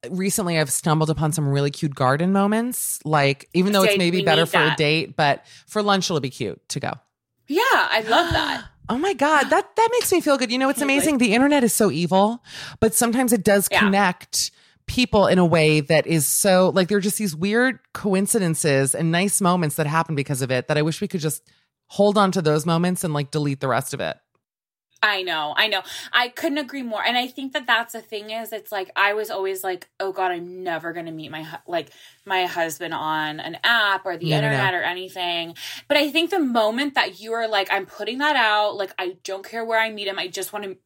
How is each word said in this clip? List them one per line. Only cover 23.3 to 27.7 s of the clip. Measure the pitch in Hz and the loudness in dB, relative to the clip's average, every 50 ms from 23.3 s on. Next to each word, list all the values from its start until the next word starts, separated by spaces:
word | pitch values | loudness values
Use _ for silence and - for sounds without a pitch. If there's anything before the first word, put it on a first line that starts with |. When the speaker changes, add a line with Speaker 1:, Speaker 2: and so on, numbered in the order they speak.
Speaker 1:
delete | - 156 147 143 139 135 | -4 -2 -2 -2 -2 -2
the | - 135 | -2 0
rest | 120 117 139 - - | 0 0 -2 -4 -6
of | 131 | -6
it. | 95 80 65 _ _ _ _ _ _ _ _ _ _ _ _ _ _ _ _ _ - | -6 -6 -6 _ _ _ _ _ _ _ _ _ _ _ _ _ _ _ _ _ 0
Speaker 2:
I | 214 202 196 185 | 0 0 -2 -4
know. | 180 165 160 151 151 151 | -4 -4 -4 -4 -4 0
I | - 214 | 0 0
know. | 220 202 190 185 - - - - - - | 0 0 -4 -6 -8 -14 -14 -12 -2 -2
I | 233 247 240 | 0 0 0
couldn't | - - - 330 277 302 | -4 -4 -4 -2 -2 -2
agree | 294 240 - 277 254 | -6 -6 -8 -10 -8
more. | 233 220 202 - | -6 -6 -2 -2
And | 214 240 247 | 0 0 0
I | 247 | -2
think | 254 - - 269 269 - | -4 -8 -10 -12 -8 -8
that | 302 247 | -8 0
that's | - | 0